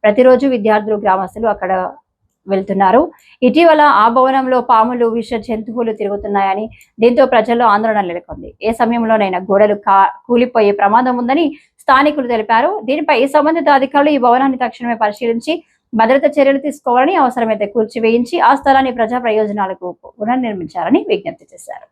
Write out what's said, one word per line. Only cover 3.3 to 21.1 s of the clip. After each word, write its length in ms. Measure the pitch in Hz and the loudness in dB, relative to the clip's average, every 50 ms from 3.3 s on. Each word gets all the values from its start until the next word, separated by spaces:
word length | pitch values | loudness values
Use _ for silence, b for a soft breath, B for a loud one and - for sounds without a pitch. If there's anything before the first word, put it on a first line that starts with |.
| b b 254 | b b 0
ఇటీవల 360 | 247 254 311 339 330 311 311 302 294 - 202 | 2 4 4 4 4 6 4 4 4 4 4
ఆ 20 | 214 233 233 | 2 2 2
భవనంలో 420 | 262 254 262 262 269 262 254 254 247 240 254 | 2 2 2 0 0 0 0 -2 -2 0 2
పాములు, 360 | 240 220 220 240 247 240 233 226 220 | 2 2 2 0 0 -2 -2 -2 -2
విష 140 | 233 220 - 254 220 214 | -4 -6 -6 -8 -8 -6
జంతువులు 460 | - 226 220 214 233 220 247 233 226 220 220 | -6 -8 -8 -8 -8 -6 -6 -4 -4 -4 -6
తిరుగుతున్నాయని, 640 | 208 196 202 202 208 208 202 196 196 196 190 202 220 226 b b b b b - | -6 -6 -6 -6 -6 -4 -2 0 0 0 -2 -4 -6 -10 b b b b b 0
దీంతో 220 | 220 240 247 302 269 262 | 2 2 4 4 2 4
ప్రజల్లో 320 | 262 226 208 247 240 233 247 220 | 4 0 2 2 0 2 2 2
ఆందోళన 320 | 202 208 220 226 214 208 196 175 | 2 2 0 0 -2 -2 -2 -4
నెలకొంది. 380 | 170 175 - - 156 - - - - _ - | -8 -10 -10 -12 -16 -16 -16 -20 -18 _ -4
ఏ 40 | 220 226 - | -4 -2 -2
సమయంలోనైనా 600 | 240 226 240 233 226 220 220 214 208 190 185 180 190 190 | -2 -2 0 -2 0 0 0 0 0 -2 -2 -6 -2 0
గోడలు 280 | 196 196 214 208 208 208 - | 2 2 4 2 2 -2 0
కా-, 260 | 208 190 196 196 - - - _ | 2 4 4 4 2 0 -8 _
కూలిపోయే 460 | - 240 233 254 247 - 226 214 202 202 202 | 0 0 0 0 0 0 2 2 2 2 2
ప్రమాదం 360 | 208 202 214 240 254 254 247 240 | 0 2 2 2 2 2 -2 -2
ఉందని 220 | 240 240 269 320 330 285 B B B B B _ | -2 -2 0 0 -2 -2 B B B B B _
స్థానికులు 460 | _ - 254 269 285 302 294 302 254 240 240 | _ 2 2 4 2 2 0 -2 -4 -4 -4
తెలిపారు. 360 | 220 214 214 226 226 269 339 403 403 226 226 | -4 -2 0 0 0 0 0 -4 -4 -4 -4
దీనిపై 300 | 277 311 302 320 294 226 254 277 - | -4 -2 0 0 2 2 0 2 2
సంబంధిత 340 | 302 285 302 330 339 285 294 285 262 | 2 2 2 0 0 2 2 2 2
అధికారులు 320 | 262 262 - 285 285 311 294 | 2 0 0 2 2 2 2
ఈ 40 | 269 240 | 2 2
భవనాన్ని 340 | 247 240 254 269 269 262 254 254 | 2 2 2 2 0 -2 -2 -6
తక్షణమే 320 | 233 - - 240 240 233 220 | -6 -6 -8 -6 -6 -2 -2
పరిశీలించి 520 | 220 208 208 - 254 233 233 233 - 302 320 339 b b b b _ _ | -2 -4 -2 -4 -4 -4 -4 -4 -4 -6 -6 -6 b b b b _ _
భద్రత 340 | - 220 226 226 262 277 294 285 285 | -2 0 2 2 2 2 2 0 0
చర్యలు 240 | 294 277 269 277 277 285 | 2 2 2 0 0 -4
తీసుకోవాలని, 500 | 294 285 - _ 262 240 247 262 320 392 339 | -6 -8 -6 _ 0 0 2 2 2 2 0
అవసరమైతే 440 | 269 247 240 247 233 220 214 208 208 202 - | 0 0 0 -2 -2 -2 -2 -4 -4 -4 -2
కూల్చివేయించి 640 | 240 220 214 - 233 226 226 233 240 240 - - 349 - - | -4 -4 -4 -4 -2 0 0 0 0 -2 -2 -2 0 2 2
ఆ 20 | 330 269 | 2 2
స్థలాన్ని 340 | - 277 269 269 269 262 240 247 | 2 2 2 2 2 0 -2 -2
ప్రజా 200 | 226 214 247 247 247 | -4 -2 -2 -4 -2
ప్రయోజనాలకు 600 | 233 214 220 214 208 202 208 196 190 185 _ 180 180 175 _ - - _ 240 | -2 0 0 -2 -2 -2 -4 -6 -6 -6 _ -10 -12 -12 _ -20 -20 _ -8
పునర్నిర్మించాలని 840 | 208 226 247 262 254 226 208 185 170 156 - 175 165 226 254 381 - - | -4 -4 -2 -2 -4 -6 -6 -8 -10 -10 -8 -6 0 0 0 0 2 -2